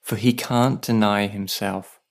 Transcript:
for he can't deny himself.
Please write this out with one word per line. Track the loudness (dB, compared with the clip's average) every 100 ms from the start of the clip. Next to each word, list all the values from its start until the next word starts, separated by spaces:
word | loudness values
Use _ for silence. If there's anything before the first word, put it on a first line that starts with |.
for | -6 0
he | 2
can't | 0 0 2 2 0
deny | 0 2 4 2 0
himself. | -4 -8 -4 -4 -6 -8 -20 _